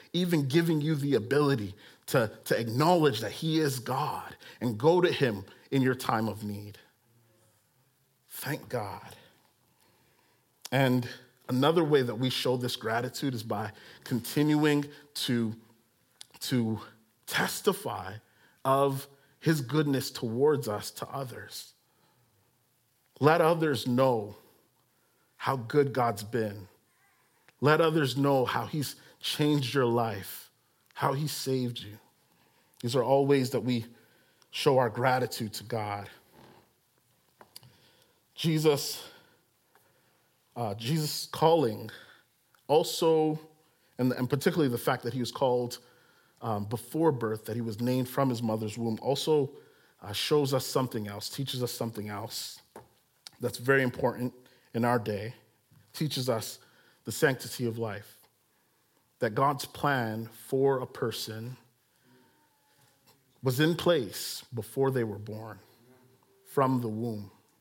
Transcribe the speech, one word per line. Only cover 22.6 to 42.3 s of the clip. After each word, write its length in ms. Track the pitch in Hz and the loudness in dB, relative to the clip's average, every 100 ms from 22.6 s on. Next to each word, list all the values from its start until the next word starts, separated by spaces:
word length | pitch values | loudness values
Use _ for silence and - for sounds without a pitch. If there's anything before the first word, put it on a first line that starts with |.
| _ _ _ _ _ - | _ _ _ _ _ 2
Let 200 | 139 170 | 4 6
others 460 | 160 170 160 127 131 | 6 4 2 0 0
know 500 | 123 131 120 104 101 - _ _ _ _ _ _ _ _ - | 4 4 2 -2 -12 -20 _ _ _ _ _ _ _ _ -8
how 200 | - 131 | -2 -2
good 360 | 113 147 139 | 2 4 4
God's 320 | - 135 104 | 4 0 0
been. 440 | 104 120 107 101 98 _ _ _ _ _ _ _ _ - | -4 -2 -2 -6 -16 _ _ _ _ _ _ _ _ 0
Let 200 | 135 156 | 4 4
others 360 | 165 160 139 123 | 4 2 0 2
know 280 | 139 135 | 2 4
how 220 | 120 - 131 | 2 -2 -4
he's 300 | 156 131 - - - | -4 -6 -8 -20 -12
changed 520 | - - 151 147 123 | -6 0 2 2 2
your 140 | 139 120 | 2 2
life, 640 | 117 113 101 92 - - _ _ _ _ | 2 0 -4 -10 -14 -18 _ _ _ _
how 180 | - 143 | -4 -2
he 140 | 139 151 | 0 -2
saved 520 | - - 131 123 113 | -4 -2 -2 -2 -6
you. 200 | 104 104 _ _ _ _ _ _ _ _ | -12 -16 _ _ _ _ _ _ _ _
These 140 | 120 127 | -2 0
are 80 | |
all 220 | 117 139 139 | 4 4 6
ways 240 | 139 123 | 4 4
that 100 | 123 | -2
we 260 | 117 120 113 - _ _ _ _ _ | 0 -2 -4 -14 _ _ _ _ _
show 280 | - 156 131 | 0 4 4
our 120 | 123 | 2
gratitude 640 | 107 131 127 120 - 110 | 2 2 2 0 -4 -8
to 100 | - | -8
God. 440 | 107 117 104 101 101 - _ - - - _ _ _ _ _ _ _ _ - - - _ _ _ _ _ _ | -8 -6 -4 -8 -10 -18 _ -20 -20 -20 _ _ _ _ _ _ _ _ -20 -20 -20 _ _ _ _ _ _
Jesus, 680 | - 160 156 151 139 - - - - _ _ _ _ _ _ _ _ _ _ _ _ _ | -4 0 4 4 4 0 -8 -12 -20 _ _ _ _ _ _ _ _ _ _ _ _ _
uh, 200 | - 113 | -6 -6
Jesus' 540 | 104 117 160 151 - - | -4 -2 -2 -2 -6 -6
calling 580 | - 160 165 127 107 107 - - - _ | 2 4 6 4 -2 -10 -16 -20 -20 _